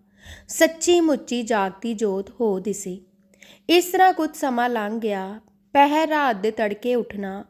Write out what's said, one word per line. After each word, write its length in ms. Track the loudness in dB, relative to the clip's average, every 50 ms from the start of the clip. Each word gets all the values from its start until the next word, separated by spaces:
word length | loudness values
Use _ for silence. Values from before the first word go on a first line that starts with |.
| _ _ _ _ -20 -20 -20 -20 -16 -12
ਸੱਚੀ 520 | 0 2 2 2 2 0 0 2 4 4
ਮੁੱਚੀ 440 | 4 4 2 0 -2 -4 -6 -6 -2
ਜਾਗਦੀ 500 | -2 0 0 0 -2 -4 -6 -8 -8 -4
ਜੋਤ 360 | -2 -2 -2 -2 -4 -6 -8
ਹੋ 300 | -6 -2 -2 0 0 -2
ਦਿਸੇ। 420 | -2 -4 -6 -6 -8 -10 -12 -12 -14 _ _ _ _ _ _ _ -20 -20 -20 _ _ 2
ਇਸ 160 | 4 4 4
ਤਰ੍ਹਾਂ 280 | 2 4 4 6 6 4
ਕੁਝ 160 | 2 -2 -4 -4
ਸਮਾਂ 340 | -4 -4 -2 0 0 -2 -2
ਲੰਘ 300 | -2 -2 -4 -4 -6 -4
ਗਿਆ। 400 | -4 -4 -4 -4 -6 -8 -12 -14 -18 _ _ _ _ _ 4
ਪਹਿਰ 340 | 4 6 6 4 2 2 2
ਰਾਤ 280 | 0 0 2 0 0
ਦੇ 160 | 0 -2 -4
ਤੜਕੇ 440 | -2 -2 -2 -2 -2 -4 -2 -2 -2
ਉੱਠਣਾ, 500 | -2 -2 -4 -8 -8 -8 -8 -8 -10 -14